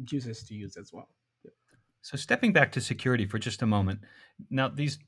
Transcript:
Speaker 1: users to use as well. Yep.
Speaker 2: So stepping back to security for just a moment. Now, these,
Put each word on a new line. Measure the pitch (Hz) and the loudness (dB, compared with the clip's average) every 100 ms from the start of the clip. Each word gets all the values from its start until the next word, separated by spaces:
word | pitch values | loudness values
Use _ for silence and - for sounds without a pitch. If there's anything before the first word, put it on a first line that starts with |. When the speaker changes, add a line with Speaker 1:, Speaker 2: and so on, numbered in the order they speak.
| 127 | -6
Speaker 1:
users | 143 123 110 | -6 -6 -10
to | - | -12
use | 107 98 - | -12 -12 -14
as | - | -18
well. | 87 - _ _ _ | -18 -20 _ _ _
Yep. | - _ _ _ _ _ | -20 _ _ _ _ _
Speaker 2:
So | - 139 | -10 -8
stepping | - - 240 | -2 2 6
back | 175 135 | 6 4
to | 135 | 2
security | - 123 127 123 101 | -2 -2 2 2 2
for | 110 | -2
just | 113 - | -4 0
a | 113 | 2
moment. | 104 95 101 - - - - - | 4 4 0 -8 -20 -20 -20 -4
Now, | 131 131 | 0 0
these, | 143 147 - | 0 -2 -4